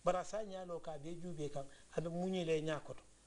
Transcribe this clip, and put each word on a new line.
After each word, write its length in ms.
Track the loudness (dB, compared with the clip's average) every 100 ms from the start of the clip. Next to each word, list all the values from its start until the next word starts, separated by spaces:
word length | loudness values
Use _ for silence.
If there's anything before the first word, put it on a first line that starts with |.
Bari 140 | 4 4
a 60 |
se 120 | 2 -2
a 80 |
ňaa 200 | -2 -4
loo 160 | -4 -4
ka 120 | -4
a 60 | -6
be 180 | -4 -4
juubee 320 | -4 -2 -2
kaŋ, 160 | -2 -4 -10 -4 -2
a 40 |
be 80 | 0
muñi 360 | 0 2 2
le 140 | 4 4
i 40 |
ňaa 180 | 4 0
koto. 220 | -2 -10 -14 -20